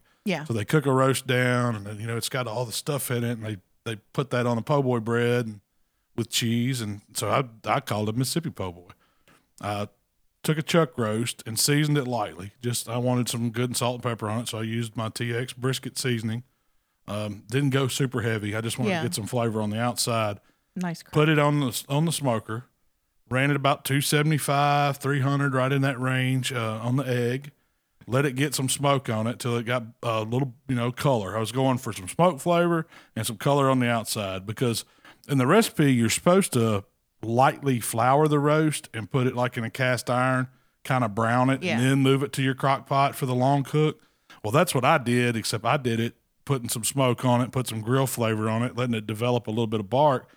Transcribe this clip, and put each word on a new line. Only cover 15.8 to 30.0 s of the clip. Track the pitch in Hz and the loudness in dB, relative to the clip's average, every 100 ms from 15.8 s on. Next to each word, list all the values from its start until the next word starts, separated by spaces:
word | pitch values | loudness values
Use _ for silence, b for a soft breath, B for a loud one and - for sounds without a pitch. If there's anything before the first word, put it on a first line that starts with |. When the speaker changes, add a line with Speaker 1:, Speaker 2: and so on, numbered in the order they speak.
| 123 - | -6 -4
Speaker 2:
seasoning. | 131 117 113 117 - _ _ _ _ _ - | -2 -2 -2 -6 -8 _ _ _ _ _ -10
Um, | 104 107 101 - | -6 -6 -8 -6
didn't | 131 143 | 0 2
go | 135 131 | 2 0
super | - 135 123 | 0 -2 -2
heavy. | 113 110 101 107 | -2 -2 -4 -4
I | |
just | 113 - | -4 -2
wanted | 196 | -2
Speaker 1:
Yeah. | 170 | 0
Speaker 2:
to | 120 | -2
get | - | -4
some | 98 | -4
flavor | 123 117 107 | -2 0 0
on | 107 | -2
the | 107 | -2
outside. | 120 113 123 113 107 101 _ _ _ 185 | -2 -2 -2 0 -2 -4 _ _ _ -8
Speaker 1:
Nice | 180 165 | -6 -8
crunch. | - | -2
Speaker 2:
Put | 151 156 | 2 4
it | 151 | 4
on | 147 147 | 4 2
the, | 131 - - | 0 -4 -2
on | 143 165 | 0 0
the | |
smoker. | 147 139 110 - 113 - _ _ _ _ _ - | 0 -2 -2 -4 -8 -10 _ _ _ _ _ -4
Ran | 127 139 | 0 2
it | 139 | 2
about | 139 143 - | 2 0 0
two | 139 | 0
seventy-five, | - 147 151 147 - 143 143 143 143 135 | 2 2 2 0 0 2 2 2 2 0
three | 135 143 | -2 0
hundred, | 135 139 139 | 0 0 0
right | 131 131 | 2 2
in | 139 | 2
that | 139 123 | 2 0
range, | 131 131 127 131 127 | 0 0 0 0 -2
uh, | 123 110 110 | -4 -4 -4
on | 120 135 | -2 0
the | 127 | 0
egg. | 123 120 131 143 - _ _ _ _ - | 0 0 -2 -8 -20 _ _ _ _ -2
Let | 127 143 | 0 0
it | 127 | 0
get | 147 139 | -2 -2
some | 131 | -2
smoke | - 143 139 - | 0 0 0 0
on | 110 113 | -2 -2
it | 123 | -4
till | 127 120 | -4 -2
it | 113 | -2
got | 123 113 - | -4 -6 -8